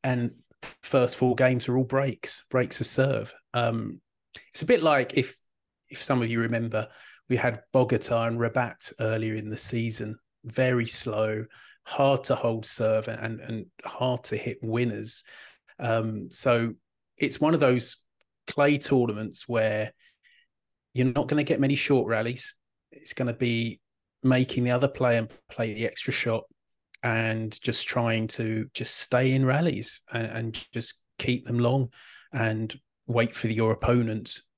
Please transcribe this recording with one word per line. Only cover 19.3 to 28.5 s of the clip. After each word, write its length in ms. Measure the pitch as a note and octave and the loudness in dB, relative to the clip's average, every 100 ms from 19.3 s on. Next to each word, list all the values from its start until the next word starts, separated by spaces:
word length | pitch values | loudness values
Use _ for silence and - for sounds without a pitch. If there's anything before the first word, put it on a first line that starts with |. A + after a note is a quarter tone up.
| E2+ - | -8 -4
where 440 | A#2 A2 G#2+ G#2+ _ _ _ _ _ _ _ _ _ _ | 0 0 0 -4 _ _ _ _ _ _ _ _ _ _
you're 120 | B2 B2+ | 0 2
not 220 | B2 - | 2 0
gonna 160 | D3+ | 0
get 160 | D3 D#3 | 2 2
many 160 | C3+ C#3 | 2 2
short 320 | - C#3 A2 | 4 2 4
rallies. 480 | A2+ A2+ B2 - - _ _ _ | 0 -2 -6 -10 -16 _ _ _
It's 220 | - - | -12 -10
gonna 200 | - B2 | -4 -4
be 460 | A#2 B2 A#2 A2+ - _ _ _ _ | 0 0 0 -2 -6 _ _ _ _
making 400 | C3 B2+ B2+ - | 2 4 2 0
the 80 | B2 | 2
other 160 | B2 C3+ | 2 2
player 400 | - B2+ A#2 A2 - _ | 2 2 2 0 -10 _
play 260 | - A2+ | -6 -4
the 120 | G#2+ A#2 | -2 -4
extra 260 | - - | -4 -4
shot 300 | - A#2+ A2+ - _ _ _ _ - | -2 0 -2 -4 _ _ _ _ -6
and 540 | B2+ A2+ A2 A2 A2 - | -2 0 0 -2 -6 -4
just 240 | - A#2 - | -4 -2 -2
trying 400 | - A#2 A2+ A2+ | 0 0 0 -2
to 400 | - A2 | -2 -2